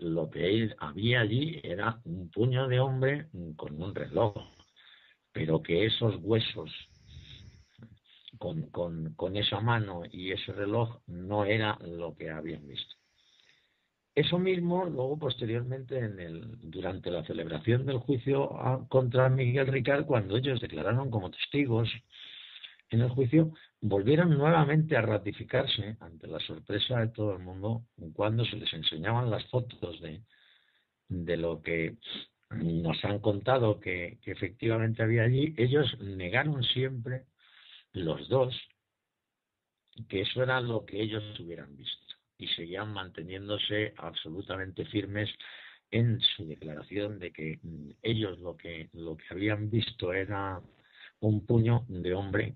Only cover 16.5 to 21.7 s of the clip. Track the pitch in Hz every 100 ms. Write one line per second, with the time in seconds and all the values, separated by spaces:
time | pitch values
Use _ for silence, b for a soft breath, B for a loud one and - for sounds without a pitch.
16.5 | - 80 90 90 92 92 87 78 90 80
17.5 | 76 110 123 135 131 131 131 135 135 139
18.5 | - 127 131 - 135 127 127 131 131 123
19.5 | 131 135 135 123 143 151 123 95 110 135
20.5 | 120 90 78 87 123 139 110 90 - -
21.5 | 143 139